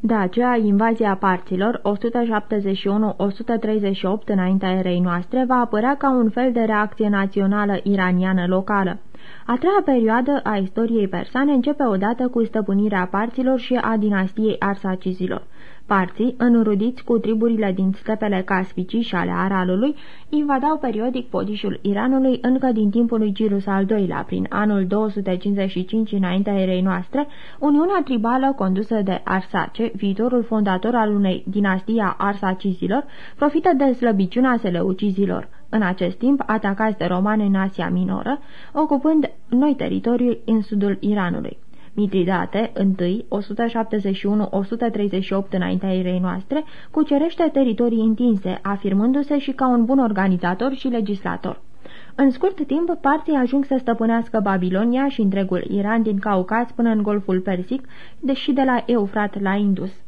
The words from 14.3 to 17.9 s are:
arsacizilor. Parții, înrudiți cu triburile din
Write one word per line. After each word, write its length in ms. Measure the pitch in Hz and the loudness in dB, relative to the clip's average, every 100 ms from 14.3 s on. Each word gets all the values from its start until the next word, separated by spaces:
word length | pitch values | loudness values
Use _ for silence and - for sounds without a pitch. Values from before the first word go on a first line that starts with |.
| 202 220 - | 0 0 0
arsacizilor. 880 | 196 196 196 185 190 185 185 - - - - - - | -2 -2 -4 -4 -4 -4 -4 -6 -8 -14 -14 -14 -2
Parții, 480 | 196 180 - 233 247 | 0 0 0 -2 2
înrudiți 680 | 247 233 220 202 220 254 | 4 4 4 2 0 -4
cu 140 | - 233 | 0 0
triburile 540 | 208 220 233 226 208 | 2 0 2 2 0
din 200 | 190 190 | 0 0